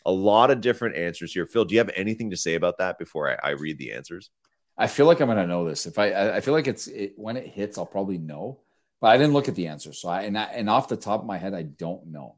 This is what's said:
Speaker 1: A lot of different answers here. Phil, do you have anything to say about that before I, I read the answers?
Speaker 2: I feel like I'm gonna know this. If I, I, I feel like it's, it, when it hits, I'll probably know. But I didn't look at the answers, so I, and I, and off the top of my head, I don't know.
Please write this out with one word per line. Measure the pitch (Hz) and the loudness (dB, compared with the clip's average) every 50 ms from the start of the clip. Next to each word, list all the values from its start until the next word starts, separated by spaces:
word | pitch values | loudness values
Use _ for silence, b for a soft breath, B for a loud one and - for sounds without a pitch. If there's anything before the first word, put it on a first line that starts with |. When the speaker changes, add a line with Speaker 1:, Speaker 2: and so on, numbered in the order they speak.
| - | -2
Speaker 1:
A | - | -2
lot | 95 95 98 104 104 110 123 131 | 0 2 4 6 8 8 8 8
of | 135 120 | 6 4
different | 104 123 113 - 120 110 65 | 2 0 0 0 -2 -4 -4
answers | 76 85 85 82 - 87 85 - | -4 -4 -4 -6 -8 -10 -8 -6
here. | 90 82 | -6 -4
Phil, | - - 117 104 | 0 0 0 2
do | 85 104 | 4 4
you | 113 | 4
have | 117 - - | 4 2 0
anything | 92 98 110 113 113 113 104 | -4 -4 -4 -4 -6 -6 -6
to | 92 | -6
say | - - 85 82 | -4 -2 -2 0
about | 80 87 87 87 | 0 0 0 0
that | - 92 92 85 | 0 -2 -4 -4
before | - 80 - - 80 73 69 | -6 -10 -10 -6 -4 -4 -4
I, | 60 - - 73 | -4 -2 -4 -4
I | |
read | 73 69 76 78 78 | -4 -4 -6 -8 -8
the | 64 64 55 | -8 -10 -12
answers? | 55 62 - - 85 87 - - _ _ _ _ _ _ _ _ _ | -12 -12 -12 -14 -16 -16 -18 -20 _ _ _ _ _ _ _ _ _
Speaker 2:
I | - 113 | -2 -2
feel | - - - 143 | 0 4 6 8
like | 165 170 165 | 8 8 6
I'm | 143 | 4
gonna | 120 113 104 90 | 2 2 2 2
know | 87 87 87 85 | 0 0 -2 -2
this. | 80 73 - - | -2 -4 -6 -8
If | 85 - - | -4 0 0
I, | 104 101 | 2 2
I, | 92 98 101 107 92 | 2 2 0 0 0
I | 107 | 0
feel | - 131 151 | 0 2 2
like | 156 143 | 2 2
it's, | 135 107 - - | 0 -4 -4 -8
it, | - - 107 101 98 - | -10 -8 -8 -8 -8 -8
when | 104 107 110 120 | -10 -10 -10 -8
it | 131 - | -10 -10
hits, | - - 101 101 104 - | -10 -8 -6 -6 -6 -6
I'll | 95 82 | -8 -10
probably | - - 98 101 98 95 | -6 -4 -4 -4 -4 -4
know. | 85 80 76 73 73 95 127 135 - _ _ _ _ _ _ _ _ | -6 -8 -8 -10 -10 -10 -10 -12 -14 _ _ _ _ _ _ _ _
But | - | 6
I | 110 113 | 6 8
didn't | 131 147 151 143 | 8 6 6 4
look | 143 139 123 | 2 2 0
at | 87 | -2
the | 92 87 | -4 -4
answers, | 80 76 73 - 78 - - | -6 -6 -10 -12 -14 -14 -10
so | - | -6
I, | 87 87 95 | -4 -4 -4
and | 101 104 101 | -4 -4 -4
I, | 107 107 | -4 -4
and | - - 120 107 104 | -6 -6 -4 0 2
off | 110 131 139 | 2 2 2
the | - 123 | 0 -4
top | - - 104 107 110 | -4 -2 -2 -4 -2
of | - | -4
my | 110 95 | -6 -8
head, | 87 87 98 98 | -6 -6 -8 -8
I | 87 82 | -8 -8
don't | 73 69 - 85 85 92 - - | -10 -10 -8 -8 -8 -8 -8 -12
know. | 82 78 73 65 53 - | -16 -16 -16 -16 -18 -20